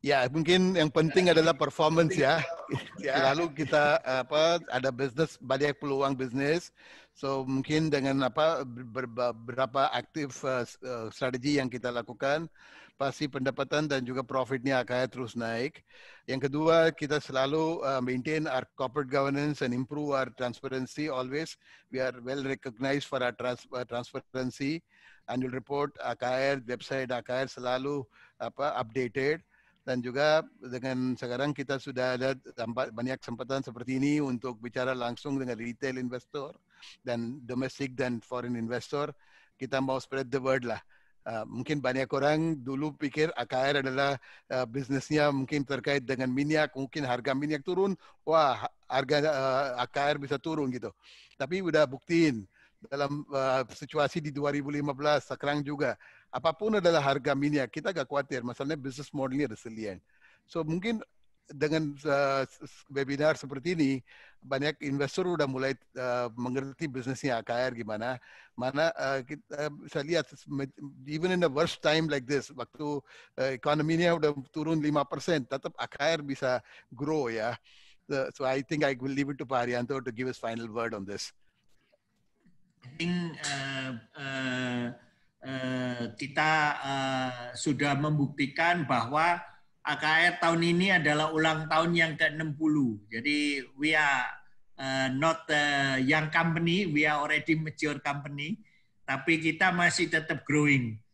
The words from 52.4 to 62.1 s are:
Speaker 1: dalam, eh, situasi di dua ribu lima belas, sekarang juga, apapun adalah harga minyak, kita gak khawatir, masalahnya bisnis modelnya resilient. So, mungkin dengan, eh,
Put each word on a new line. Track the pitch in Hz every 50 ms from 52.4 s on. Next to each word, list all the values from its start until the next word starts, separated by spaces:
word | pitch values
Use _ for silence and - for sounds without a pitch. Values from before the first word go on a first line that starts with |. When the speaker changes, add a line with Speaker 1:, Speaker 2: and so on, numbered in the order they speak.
| 98 - _ _ _ _ _ _ - -
Speaker 1:
dalam, | 139 139 143 143 143 147 147 -
eh, | 143 135 135 135 131 135 127 113
situasi | - - - 139 - 156 147 139 - 175
di | 151 151 139
dua | 143 143 143
ribu | 143 143 139 139
lima | 147 147 147 147
belas, | 139 131 143 147 151 143 -
sekarang | - 135 - - 143 143 147 143
juga, | 139 147 143 147 127 107 - - - - - _ _
apapun | - 127 139 165 160 - 208 220 214 208
adalah | 175 180 170 160
harga | 139 139 139 143 123 143 139
minyak, | 139 143 147 147 147 131 120 -
kita | 156 151 -
gak | 190 165 135
khawatir, | - 151 143 139 - 147 127 117
masalahnya | 120 117 - 139 139 160 151
bisnis | 127 139 127 131 143 -
modelnya | - 143 135 131 127 139 147 127
resilient. | 110 - - 117 113 110 110 104 92 87 _ _ _ _ _ - _ _ _
So, | _ - 170
mungkin | 160 151 160 180 180 226 233 214 - _ _ _ _ _ _ _ _ _
dengan, | 147 143 143 151 151 160 160 147 143 139
eh, | 139 151